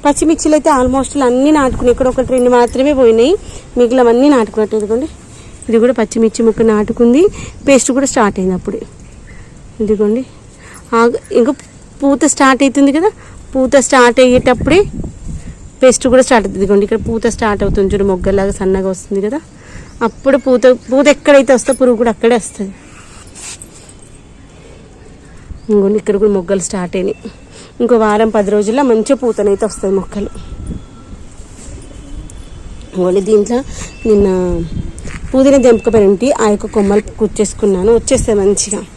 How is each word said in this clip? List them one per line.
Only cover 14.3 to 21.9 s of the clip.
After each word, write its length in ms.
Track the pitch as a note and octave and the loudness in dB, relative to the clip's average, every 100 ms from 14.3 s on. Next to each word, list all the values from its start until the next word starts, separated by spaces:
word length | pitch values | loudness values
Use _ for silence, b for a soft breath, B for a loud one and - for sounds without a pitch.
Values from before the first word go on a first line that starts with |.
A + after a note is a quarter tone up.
| B3+ C4 B3 - E4 G4+ - - - - B B B - - | 4 2 0 2 2 2 -4 -12 -12 -14 B B B -20 2
పేస్ట్ 240 | C4 A#3 C4 | 2 4 2
కూడా 100 | B3+ B3+ | 2 4
స్టార్ట్ 180 | B3 G3 | 2 0
అవుతుంది. 160 | F#3+ | -4
ఇదిగోండి 220 | F#3+ G3+ G#3 | 0 0 0
ఇక్కడ 140 | A3+ - | -4 -4
పూత 180 | A3+ A#3 - | -2 -4 -2
స్టార్ట్ 280 | A3 G3+ G3+ | -4 -2 -2
అవుతుంది 200 | G#3 G3 | 0 -2
చూడు, 140 | G3 G3 | 0 -2
మొగ్గలాగా 440 | F#3 F#3 F#3+ G3 G3 | -2 -2 -2 -2 -4
సన్నగా 300 | F#3+ F#3+ F#3+ F#3 | -2 -2 -2 -6
వస్తుంది 260 | - G3 G#3 | -6 -6 -4
కదా, 120 | C#4+ - B B B B B A#3 | -8 -12 B B B B B -6
అప్పుడు 300 | - C4+ C#4 C4 | -4 0 0 2
పూత, 200 | B3 B3+ B3+ - | 4 4 2 0
పూత 140 | C4 D4 C#4+ | 2 2 2
ఎక్కడైతే 360 | - C#4+ B3+ B3+ | 4 4 6 2
వస్తుందో 220 | - B3+ | 2 0
పురుగు 180 | B3+ | 0